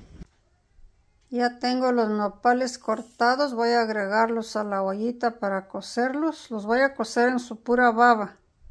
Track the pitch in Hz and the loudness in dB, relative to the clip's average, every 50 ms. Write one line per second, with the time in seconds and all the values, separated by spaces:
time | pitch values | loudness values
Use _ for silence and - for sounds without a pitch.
0 | - - - - - _ _ _ _ _ _ _ _ _ _ - - - _ _ | -20 -20 -20 -20 -20 _ _ _ _ _ _ _ _ _ _ -20 -20 -20 _ _
1 | _ _ _ _ _ - 247 240 240 240 240 240 - 247 254 254 254 254 247 240 | _ _ _ _ _ -6 -2 -2 -2 -2 -2 -2 -4 -2 0 0 0 2 2 2
2 | 226 214 214 208 208 196 202 - - 247 247 247 262 240 247 - - 226 220 226 | 2 0 0 -2 -2 -4 -4 0 2 2 2 2 0 -4 -6 -8 -6 -6 -6 -6
3 | - - _ - 233 240 254 269 294 277 240 226 233 233 240 240 226 220 214 214 | -6 -12 _ 0 2 2 2 2 0 -2 0 -2 0 2 2 2 0 0 -2 -4
4 | 196 190 208 220 226 226 233 226 220 - - 214 208 208 202 196 190 190 196 208 | -2 0 2 2 2 2 0 -4 -6 -4 -6 -6 -4 -2 -2 -2 -2 -2 -2 -2
5 | 220 240 240 240 247 233 233 - 214 196 196 190 190 - - 196 - - - 233 | -4 -6 -4 -2 -2 -2 -2 -2 -4 -4 -4 -4 -6 -8 -12 -12 -12 -8 -4 -2
6 | 247 262 262 294 320 320 302 - - - 233 208 202 214 233 254 269 269 269 - | -2 -2 -2 -2 -2 -4 -4 -6 -12 -10 -10 -8 -2 0 2 2 2 0 0 -4
7 | 220 - - 240 240 247 254 240 247 - 226 220 - 240 240 240 247 240 226 226 | -6 -2 0 2 2 2 2 -2 -4 -6 -14 -10 -2 0 2 4 4 4 4 6
8 | 240 247 233 214 202 - - _ _ _ _ _ - - | 6 6 6 4 0 -8 -10 _ _ _ _ _ -20 -20